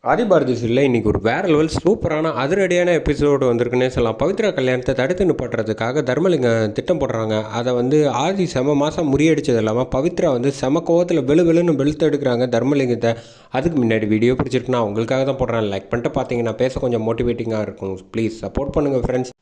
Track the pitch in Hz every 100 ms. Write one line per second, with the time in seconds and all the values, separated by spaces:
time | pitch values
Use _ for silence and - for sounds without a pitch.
0 | 120 165 226 165 131 113 113 123 139 120
1 | 104 98 104 143 190 151 160 - 170 220
2 | 170 151 160 120 135 190 185 175 175 165
3 | 147 139 147 139 127 117 120 123 127 131
4 | 117 113 147 202 214 147 127 127 127 123
5 | 131 180 190 127 120 113 107 104 117 143
6 | 127 131 185 156 120 113 107 104 - 180
7 | 135 113 110 107 107 117 120 123 123 151
8 | 147 113 160 196 175 131 135 147 147 165
9 | 156 135 160 147 - 117 110 113 131 127
10 | 165 175 170 123 135 139 131 160 170 170
11 | 175 170 131 156 170 165 175 139 139 147
12 | 156 143 131 117 127 117 127 143 127 113
13 | 113 113 - - - 127 165 156 117 110
14 | 104 110 117 127 127 123 113 123 107 104
15 | 117 131 135 127 120 113 104 98 - 120
16 | 143 143 127 120 117 110 127 - 127 117
17 | 110 113 120 117 113 110 101 98 98 95
18 | - 110 113 - 98 - - 165 143 131
19 | 120 127 127 -